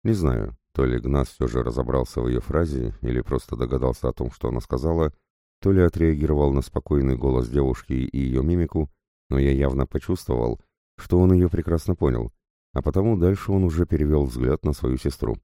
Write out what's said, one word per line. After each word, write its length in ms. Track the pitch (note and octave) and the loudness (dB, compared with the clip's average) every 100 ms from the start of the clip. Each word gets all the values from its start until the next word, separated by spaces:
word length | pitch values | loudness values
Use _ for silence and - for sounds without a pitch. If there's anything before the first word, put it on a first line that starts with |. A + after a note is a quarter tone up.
Не 80 | A2+ | 0
знаю, 440 | G#2+ D#2 A#1+ G1+ - _ | 0 0 -2 -6 -10 _
то 120 | - C2 | -2 0
ли 120 | B1 | 0
Гнас 300 | B1 C#2 C2 | 0 -2 -2
всё 180 | - B1+ | -4 -4
же 160 | B1 | -2
разобрался 580 | A#1+ A#1 A#1+ C2 B1 - | -2 -4 -2 -2 -2 -4
в 80 | A#1+ | -2
её 120 | B1 | -2
фразе 540 | - D2 E2+ C2+ A#1 - | -2 -2 0 -2 -6 -6
или 180 | A#1+ B1 | -4 -4
просто 360 | - B1+ - A#1 | -2 -6 -6 -6
догадался 520 | A#1+ B1+ B1+ A#1+ B1+ | -2 0 -2 -2 -6
о 40 | |
том, 180 | - B1 | -4 -8
что 180 | - A#1 | -6 -4
она 120 | B1 | -4
сказала, 520 | - C2 D#2 E2 D#2 - _ _ _ _ | -4 -4 -2 0 -2 -4 _ _ _ _
то 100 | G2 | 2
ли 120 | F#2+ | 4
отреагировал 720 | F2 - E2 D2+ D2+ D2 C#2+ | 4 4 2 2 0 2 2
на 100 | C2+ | 2
спокойный 540 | - - - C#2+ C2+ B1 | -2 -8 -2 0 0 0
голос 320 | C2+ B1+ A#1 | 0 0 0
девушки 440 | C#2 C2+ B1 - | 0 0 -2 -4
и 260 | C2 B1+ C#2 | -4 -2 -2
её 240 | C2 B1+ | -2 0
мимику, 480 | D2+ F2 E2+ E2 D2 _ _ _ _ | 0 0 0 -2 -4 _ _ _ _
но 100 | C2+ | 0
я 140 | C#2 | 2
явно 340 | C2+ C#2 C2 C2 | 2 0 0 -2
почувствовал, 760 | - - F#2 - B1 A#1 A1+ _ _ _ - | -4 -4 -6 -2 -2 -2 -4 _ _ _ -20
что 220 | - F2 | 2 6
он 140 | F#2 | 6
её 160 | F2+ F2+ | 6 4
прекрасно 460 | E2 E2 E2 - | 0 -2 -2 -2
понял, 380 | F2 D2+ A#1+ A#1 _ _ _ _ | 0 0 0 -6 _ _ _ _
а 100 | C2+ | -4
потому 340 | C#2 E2 G#2+ G#2 | 0 0 2 2
дальше 360 | F2 G2+ - | 2 0 0
он 120 | G2 | 2
уже 220 | F#2 D#2+ F2 | 2 2 0
перевёл 380 | D#2 D2 D2+ | 0 2 2
взгляд 400 | C#2 A#1+ B1 D2+ | 0 0 -2 0
на 80 | D2+ | -2
свою 240 | D2 B1 C2 | -2 -4 -2
сестру. 400 | - - A#1 A1+ | -4 -4 -6 -6